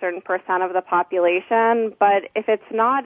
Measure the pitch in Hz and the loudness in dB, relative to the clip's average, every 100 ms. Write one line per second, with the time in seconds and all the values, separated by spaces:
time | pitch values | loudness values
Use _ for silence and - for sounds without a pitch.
0 | 185 175 - 185 - 185 185 185 - 175 | -6 -6 -6 -6 -2 -2 -2 -4 -2 -2
1 | 175 185 175 180 - 226 226 233 220 - | 0 0 0 0 0 2 2 2 -2 0
2 | 202 202 - - 220 214 - 220 226 277 | 2 2 -2 -4 -2 -2 -2 -2 0 0